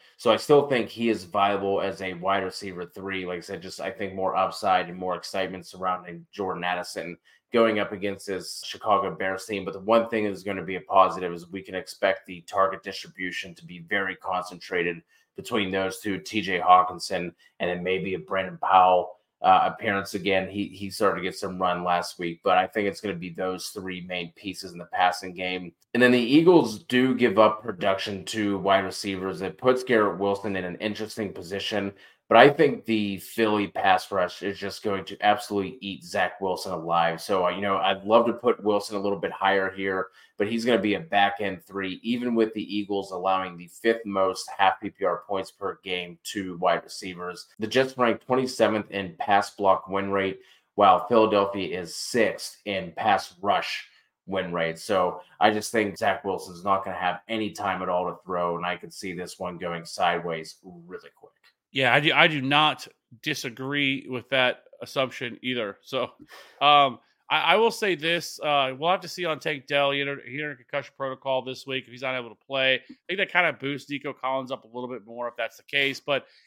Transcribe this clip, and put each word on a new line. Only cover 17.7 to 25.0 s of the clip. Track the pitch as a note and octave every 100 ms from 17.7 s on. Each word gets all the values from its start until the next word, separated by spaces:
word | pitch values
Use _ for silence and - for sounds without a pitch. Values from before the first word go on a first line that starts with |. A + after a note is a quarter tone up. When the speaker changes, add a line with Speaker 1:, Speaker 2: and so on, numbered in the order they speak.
| F2+
Speaker 1:
maybe | F2+ F#2+ F#2+
a | F2+
Brandon | - G2 F#2 E2+
Powell, | F#2 F#2+ F#2 F2+ F2 - _ _
uh, | F#2+ F#2 F#2
appearance | - A2+ G2 F#2
again. | G2+ F#2 F#2+ F#2
He, | G2+ G2+
he | F#2 G2+
started | - G2+ F2+
to |
get | F#2 -
some | G2 F#2
run | F#2 F2
last | F2 F2 E2+ -
week, | F2 E2
but | G2+ F#2
I |
think | F#2+ A2+ G2+
it's | F#2
gonna | G2+
be | F2+ F2+
those | E2+ F#2 F#2 -
three | - F#2 F2+
main | F2+ F2+ E2+
pieces | _ G2 F#2 F#2
in | E2+
the |
passing | E2+ F#2+